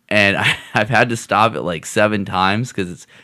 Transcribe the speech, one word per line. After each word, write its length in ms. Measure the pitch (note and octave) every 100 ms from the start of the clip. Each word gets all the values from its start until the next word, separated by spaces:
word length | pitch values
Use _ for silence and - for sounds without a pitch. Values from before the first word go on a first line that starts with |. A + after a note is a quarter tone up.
| -
and 300 | G#2 G2+ F2
<laughs> 80 | A2
I, 100 | - - A#2
I've 140 | G#2+
had 200 | A2+ B2
to 80 | A#2
stop 380 | - G2+ A2 C#2
it, 60 |
like, 200 | D2+ E2 -
seven 380 | G#2+ G#2+ G#2+ G2
times 460 | F#2+ F#2+ G#2 B2
'cause 200 | - F2+
it's 160 | F2 - -